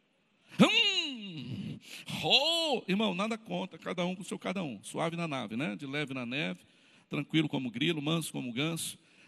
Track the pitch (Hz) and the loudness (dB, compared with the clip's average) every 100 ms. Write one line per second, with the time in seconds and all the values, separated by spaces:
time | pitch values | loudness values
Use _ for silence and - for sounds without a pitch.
0 | _ _ _ _ - - 285 440 415 381 | _ _ _ _ -2 6 8 8 4 2
1 | 320 247 202 160 123 131 - - - - | -2 -6 -8 -8 -6 -6 -6 -10 -12 -14
2 | - - 151 233 302 339 330 240 - 190 | -8 -4 4 4 6 2 2 0 0 2
3 | 220 180 214 226 - 175 185 165 - 170 | 2 0 -2 -4 -4 -4 -4 -8 -6 -2
4 | 180 185 175 - 190 190 160 101 - 147 | -2 -2 -6 -6 -4 -2 -4 -6 -8 -2
5 | 160 170 170 135 104 113 170 196 143 143 | -2 -2 -2 -4 -4 -2 -4 -4 -6 -4
6 | 143 131 120 131 175 185 - - - - | -4 -4 -4 -2 -2 -4 -12 -20 -20 -20
7 | - 151 139 156 151 143 127 110 160 160 | -6 -4 2 4 4 2 -2 0 0 0
8 | 143 165 151 143 131 117 156 165 - - | 0 0 0 -4 -4 -2 0 -2 -6 -8
9 | _ - | _ -20